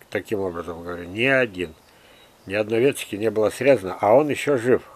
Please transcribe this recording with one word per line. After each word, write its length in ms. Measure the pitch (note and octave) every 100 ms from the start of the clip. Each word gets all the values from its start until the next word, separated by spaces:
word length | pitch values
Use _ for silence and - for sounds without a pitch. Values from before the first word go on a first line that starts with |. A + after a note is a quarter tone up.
| _
таким 300 | G#2+ - G#2
образом 420 | F#2+ E2+ E2+ E2
говорю, 220 | E2+ F2
ни 200 | F2 G2
один. 500 | C3 C3+ B2 F2+ F2 - _ _ _ _ _ _ -
Ни 80 |
одной 260 | G2 G#2+ A2+
веточки 360 | C3+ C#3 - G2
не 140 | A2
было 180 | G#2 G#2+
срезано, 460 | - B2+ B2+ F#2 -
а 140 | G2+
он 140 | B2 D3+
ещё 300 | B2+ - C3+
жив, 240 | A#2 A2 -